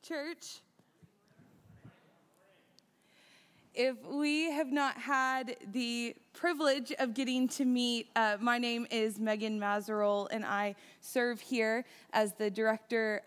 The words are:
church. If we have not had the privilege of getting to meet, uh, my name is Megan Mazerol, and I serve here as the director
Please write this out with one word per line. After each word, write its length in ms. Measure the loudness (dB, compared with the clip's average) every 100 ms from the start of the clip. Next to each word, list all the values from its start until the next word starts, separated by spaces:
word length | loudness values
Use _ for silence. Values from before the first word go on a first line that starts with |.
church. 560 | -8 -6 -6 -10 -14 -16 _ _ _ _ -20 _ _ _ -20 -20 -20 -20 -20 -20 _ _ _ _ _ _ _ -20 _ _ _ _ -20 -20 _ _ _ 0
If 280 | 0 0
we 460 | -6 -2 0 2 0
have 220 | 0 0
not 260 | 2 2 -2
had 580 | -2 0 2 0 -4 -8 -6
the 440 | -4 -2 -2 -4 -6 _
privilege 580 | -2 -2 2 2 2 -2 -2
of 160 | -2
getting 340 | 0 0 2 0
to 160 | 2 2
meet, 420 | 2 2 0 -2 2
uh, 220 | 2 2
my 160 | 2 2
name 300 | 0 -2 -2
is 300 | 0 0 0
Megan 400 | -2 0 -2 -2
Mazerol, 680 | 0 -2 0 2 2 2 0
and 120 | -4
I 300 | -2 0 -2 -4 -16 -20
serve 400 | -4 0 0 -2
here 440 | -2 0 2 0 -4 -14 -2
as 220 | 2 2
the 160 | 0 -2
director 720 | 2 2 2 0 0 0 -2